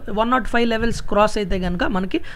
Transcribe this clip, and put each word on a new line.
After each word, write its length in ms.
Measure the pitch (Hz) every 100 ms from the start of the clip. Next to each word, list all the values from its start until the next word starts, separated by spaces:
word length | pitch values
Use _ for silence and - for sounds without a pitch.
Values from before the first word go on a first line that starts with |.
| -
వన్ 220 | 196 240
నాట్ 160 | 254 214
five 220 | 247 233
levels 320 | 226 233 226
cross 360 | - 202 208 214
అయితే 220 | 202 190
కనుక 240 | 180 175
మనకి 380 | - 190 190 330 -